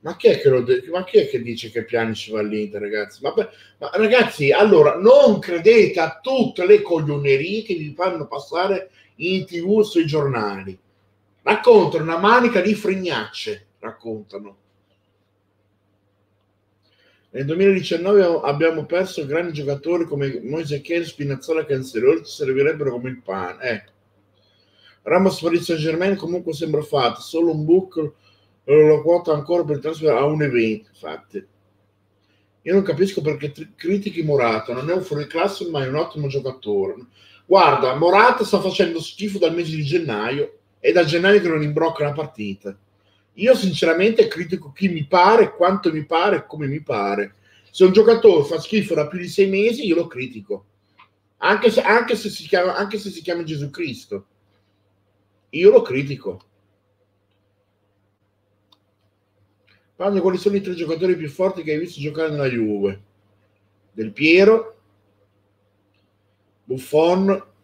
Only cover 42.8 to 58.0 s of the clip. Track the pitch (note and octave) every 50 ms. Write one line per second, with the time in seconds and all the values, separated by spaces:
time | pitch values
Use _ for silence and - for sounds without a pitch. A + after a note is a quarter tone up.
42.8 | _ _ _ _ _ _ _ _ _ _ _ - F#3+ B3 B3+ - G3 F#3 D3+ -
43.8 | - E3 E3 E3+ F#3+ A3+ A3 A3+ G#3 - - D#3+ F3+ D#3 F#3 F3 - C#3 - -
44.8 | G3 F#3+ E3+ D#3+ C#3+ C#3 F#3 F3+ F3+ G3+ A3+ A#3 G#3 - - - F3 F#3 F#3+ F#3+
45.8 | - F3 D#3 D#3 D3 _ E3 E3 F3+ G#3 G3 D3 - - - D3+ D3 C3+ C#3 D#3
46.8 | - - B2+ G#2 G2+ G2 G2+ G#2 G2+ - _ _ _ _ _ _ _ _ _ -
47.8 | F#3+ F#3 F#3 G#3+ G#3+ A3+ A3+ A3 - G#3+ F3+ D#3 C#3 - E3 D#3 D3+ - A3 G#3+
48.8 | - - E3+ D3+ D3 D3 - F3+ F3+ E3+ - - G3 G3 F#3+ G3 G#3 A#3 A#3 C4
49.8 | C4 G3 D#3+ E3+ E3+ E3 - B2+ B2 A#2+ A2 G#2+ G2 _ G2+ F#2+ _ _ _ _
50.8 | _ _ _ _ _ _ _ _ _ _ _ _ - E3+ G#3 G3+ A#3 A3+ - -
51.8 | - F#3+ G#3+ A#3+ A#3+ A#3+ B3 G3 - G#3 - - - - - F3+ F3+ F#3 F3 E3
52.8 | G3+ G3 A3 G3+ G3 G3+ E3 E3 D3+ - F3 E3+ E3+ D#3 D#3 C#3+ C#3+ C#3 - -
53.8 | E3+ C#3+ A#2+ - - _ G#2 F#2+ - _ _ _ _ _ _ _ _ _ _ _
54.8 | _ _ _ _ _ _ _ _ _ _ _ _ _ _ - D3+ F3+ G3+ A#3 A#3
55.8 | - - B2+ C3+ C#3 C#3 C#3 - - G2 F2+ - _ _ _ _ _ _ _ _
56.8 | _ _ _ _ _ _ _ _ _ _ _ _ _ _ _ _ _ _ _ _
57.8 | _ _ _ _